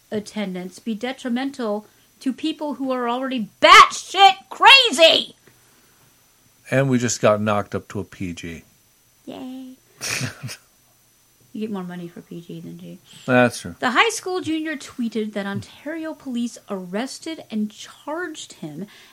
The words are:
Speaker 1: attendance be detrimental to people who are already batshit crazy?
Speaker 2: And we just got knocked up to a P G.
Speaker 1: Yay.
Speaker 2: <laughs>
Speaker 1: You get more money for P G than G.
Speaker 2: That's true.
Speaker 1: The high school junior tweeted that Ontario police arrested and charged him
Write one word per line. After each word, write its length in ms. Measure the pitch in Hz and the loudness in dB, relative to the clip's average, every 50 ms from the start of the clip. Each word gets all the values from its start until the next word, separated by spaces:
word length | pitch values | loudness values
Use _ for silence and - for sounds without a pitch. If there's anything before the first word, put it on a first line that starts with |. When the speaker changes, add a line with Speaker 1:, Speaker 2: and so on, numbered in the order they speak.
| _ - | _ -8
Speaker 1:
attendance 680 | 220 214 208 - - 214 208 190 185 180 180 180 - - | -6 -6 -6 -6 -6 -6 -6 -6 -6 -8 -10 -10 -12 -12
be 160 | - 233 226 | -8 -6 -6
detrimental 920 | 202 247 247 262 262 - 262 233 247 269 277 277 - 240 214 208 214 214 - _ _ _ _ _ - | -4 -4 -6 -6 -6 -4 -4 -2 -2 -2 -4 -6 -4 -4 -2 -2 -4 -6 -10 _ _ _ _ _ -8
to 120 | - 262 240 | -4 -4 -4
people 420 | - - 320 311 311 311 294 254 | -2 -2 -4 -4 -4 -4 -6 -4
who 160 | - 277 262 | -4 -2 -2
are 180 | 254 254 247 233 | -2 -2 -2 -2
already 400 | 240 254 269 262 262 254 208 - - - | -2 -2 -2 -2 -2 -4 -4 -4 -8 -2
batshit 880 | - - 392 440 - - - - - - - 370 392 392 381 381 - - | 4 8 10 10 10 8 4 -6 -10 -4 4 8 8 8 8 6 -4 -14
crazy? 840 | - - 359 440 539 539 508 453 285 277 330 320 - - - - - _ _ - _ _ _ _ _ _ _ _ _ _ _ _ _ _ _ _ _ _ _ _ _ _ _ - | -2 6 8 10 10 10 8 6 4 6 6 6 6 4 -2 -6 -14 _ _ -20 _ _ _ _ _ _ _ _ _ _ _ _ _ _ _ _ _ _ _ _ _ _ _ 0
Speaker 2:
And 180 | 127 131 139 139 | 2 2 4 4
we 100 | 127 123 | 4 2
just 220 | 123 117 - - | 2 0 0 4
got 200 | - 113 107 104 | 6 6 6 6
knocked 340 | 107 110 104 104 98 - - | 4 2 2 2 0 -2 -4
up 140 | 95 - - | -6 -6 -6
to 120 | - 107 | -8 -8
a 40 | 90 | -8
P 280 | - - - 98 90 85 | -8 -8 -8 -8 -8 -8
G. 300 | - - 85 82 76 - _ _ _ _ _ _ _ _ _ _ _ - | -8 -10 -12 -12 -12 -16 _ _ _ _ _ _ _ _ _ _ _ -18
Speaker 1:
Yay. 480 | - 269 277 269 254 262 262 262 254 262 - _ _ _ - | -16 -14 -12 -12 -12 -12 -12 -14 -16 -18 -20 _ _ _ -12
Speaker 2:
<laughs> 720 | - - - - 135 107 - - - 117 - - _ _ _ _ _ _ _ _ _ _ _ _ _ _ _ _ _ _ - | -8 -6 -6 -6 -6 -8 -8 -10 -12 -14 -14 -14 _ _ _ _ _ _ _ _ _ _ _ _ _ _ _ _ _ _ -10
Speaker 1:
You 100 | 220 214 | -8 -8
get 100 | 220 208 | -6 -6
more 100 | 190 180 | -8 -8
money 240 | 175 175 180 175 | -10 -10 -12 -12
for 140 | 170 - 175 | -14 -14 -16
P 200 | 170 - 175 170 | -18 -16 -16 -16
G 200 | 170 - 170 165 | -14 -14 -14 -14
than 180 | 170 170 170 170 | -14 -14 -16 -16
G. 200 | 185 175 175 - _ - - - - | -16 -18 -18 -18 _ -20 -20 -10 -2
Speaker 2:
That's 340 | - 127 123 123 117 - - | 4 6 6 6 6 4 -2
true. 140 | - 90 82 - | -10 -12 -8 -4
Speaker 1:
The 100 | - 254 | -2 -2
high 200 | 233 330 427 466 | 0 0 0 0
school 300 | 440 - - 381 370 370 | -2 -4 -6 -6 -6 -4
junior 360 | 294 302 320 320 311 320 311 | -4 -4 -4 -4 -4 -6 -8
tweeted 560 | 277 - - - - 240 226 - 226 214 214 214 | -8 -10 -14 -10 -8 -6 -6 -4 -6 -6 -6 -6
that 140 | 214 196 | -6 -6
Ontario 680 | 196 196 202 - - - - - 285 330 330 320 320 302 | -6 -6 -8 -8 -12 -16 -14 -12 -10 -8 -8 -8 -10 -10
police 440 | 302 - 269 240 240 240 233 - - - - | -12 -10 -8 -6 -4 -4 -6 -6 -10 -12 -10
arrested 760 | 208 185 185 175 180 208 262 269 - - - 330 320 320 - - | -10 -8 -8 -6 -6 -6 -6 -6 -10 -12 -12 -12 -12 -12 -12 -8
and 200 | 226 214 214 208 | -4 -4 -4 -4
charged 840 | - - - - - - - 285 302 339 359 339 311 - - - - | -6 -10 -18 -20 -20 -16 -10 -8 -6 -6 -6 -6 -8 -12 -16 -18 -16
him 320 | - - 156 147 151 196 - - - - - | -14 -14 -12 -10 -10 -12 -14 -14 -20 -20 -20